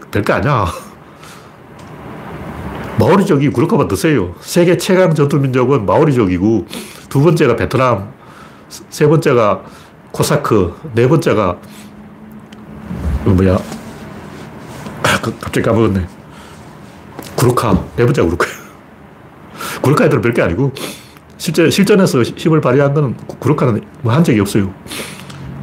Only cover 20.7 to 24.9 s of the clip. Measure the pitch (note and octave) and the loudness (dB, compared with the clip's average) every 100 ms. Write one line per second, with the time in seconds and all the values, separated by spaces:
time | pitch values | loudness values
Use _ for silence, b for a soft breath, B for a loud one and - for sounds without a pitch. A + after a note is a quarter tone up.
20.7 | - B B B B - - - D#3+ D#3+ | -4 B B B B -20 -10 -4 2 2
21.7 | - G3 G3 F#3 C3+ A2+ - F3 D#3 C3+ | 4 4 4 4 2 0 0 0 2 4
22.7 | C3 C#3 C#3+ C#3 - - - - D3 C3+ | 4 4 2 -2 -4 -12 -4 -2 2 2
23.7 | G#2+ - - A2+ C3+ F3 A2 G2+ A2+ F#2+ | 0 -6 -6 0 2 4 2 2 0 -2
24.7 | - - | -6 -14